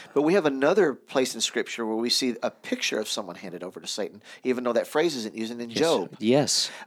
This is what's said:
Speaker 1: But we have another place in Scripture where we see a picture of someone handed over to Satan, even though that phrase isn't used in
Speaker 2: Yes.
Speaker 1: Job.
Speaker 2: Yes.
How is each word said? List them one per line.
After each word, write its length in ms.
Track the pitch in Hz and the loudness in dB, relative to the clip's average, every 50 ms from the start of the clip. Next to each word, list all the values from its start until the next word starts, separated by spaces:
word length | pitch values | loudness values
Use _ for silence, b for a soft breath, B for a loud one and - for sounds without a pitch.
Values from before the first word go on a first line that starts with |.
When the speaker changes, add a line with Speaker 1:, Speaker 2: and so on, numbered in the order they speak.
| B B B | B B B
Speaker 1:
But 60 | 143 147 | 2 4
we 100 | 160 190 | 4 4
have 120 | 202 156 | 4 4
another 460 | 147 135 135 139 156 196 208 180 147 120 | 2 2 4 4 4 6 6 4 2 2
place 420 | - _ - - 135 131 123 - | -4 _ -2 0 0 0 0 0
in 60 | 113 | -4
Scripture 440 | - - - 120 101 - - 117 113 | -4 -2 -2 -2 -4 -4 -4 -6 -4
where 120 | 110 110 | -2 -2
we 120 | 113 117 120 | -2 0 0
see 260 | - - 135 123 113 - | 0 0 0 0 -2 -2
a 80 | - 123 | -4 -6
picture 480 | - _ - - 254 - - - - 107 | -6 _ -6 -6 -4 -2 -2 -2 -2 -2
of 80 | 104 - | -4 -4
someone 260 | - 117 101 87 90 | -6 -6 -8 -10 -12
handed 260 | - - 90 85 85 | -12 -12 -12 -10 -10
over 180 | 85 92 - 85 | -10 -12 -12 -12
to 40 | 82 | -10
Satan, 360 | - - 110 98 - 85 104 B B B B B | -8 -6 -6 -6 -6 -8 -14 B B B B B
even 200 | 127 123 123 123 | 0 0 0 0
though 100 | 123 113 | 2 2
that 140 | 117 - | 0 0
phrase 280 | - - 151 170 170 147 | 0 0 2 2 2 0
isn't 180 | 123 110 107 - | -2 -6 -6 -6
used 160 | 110 113 110 | -6 -8 -6
in 180 | 120 120 120 117 | -6 -10 -10 -6
Speaker 2:
Yes. 80 | 120 | 0
Speaker 1:
Job. 380 | 123 147 165 151 107 85 - - | 2 2 4 4 2 0 -4 -6
Speaker 2:
Yes. 540 | - 107 113 127 147 127 - - - - B B B B | -2 2 4 6 6 6 4 2 0 0 B B B B